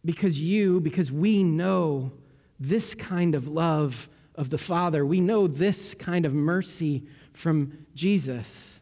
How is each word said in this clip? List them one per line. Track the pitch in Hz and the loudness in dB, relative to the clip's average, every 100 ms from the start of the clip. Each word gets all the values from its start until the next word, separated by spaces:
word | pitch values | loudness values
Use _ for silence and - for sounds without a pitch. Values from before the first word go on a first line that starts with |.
Because | 165 165 190 147 | -6 -2 0 0
you, | 160 208 196 180 | 0 2 4 2
because | 156 180 156 | 2 -2 -2
we | 143 196 208 | 0 2 4
know | 180 156 185 185 165 139 131 - - _ _ - | 4 2 2 2 0 -2 -4 -10 -20 _ _ -10
this | 135 214 220 | -2 -2 -2
kind | - - 180 170 | -6 -4 0 2
of | 151 131 | 2 -2
love | 156 165 156 147 117 - - _ | -2 0 2 0 -4 -14 -20 _
of | - 131 | -8 -4
the | 151 | -4
Father. | - 170 180 156 | -2 -2 0 0
We | 139 185 | 2 2
know | 180 220 185 | 2 2 2
this | 139 196 - - | 2 0 0 -6
kind | - - 175 | -10 -2 0
of | 160 | 2
mercy | 147 151 185 180 - 156 135 - - - | 2 2 0 -4 -4 -2 -2 -6 -20 -20
from | - 165 156 143 - - | -6 0 2 0 -8 -20
Jesus. | 135 180 202 131 120 110 - - - | -4 0 2 0 -8 -10 -16 -20 -20